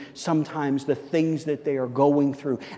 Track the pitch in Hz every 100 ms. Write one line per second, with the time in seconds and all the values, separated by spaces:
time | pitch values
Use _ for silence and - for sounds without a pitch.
0 | - - - 160 147 156 143 139 135 131
1 | - 165 160 156 156 147 156 139 123 123
2 | 143 143 143 135 143 120 -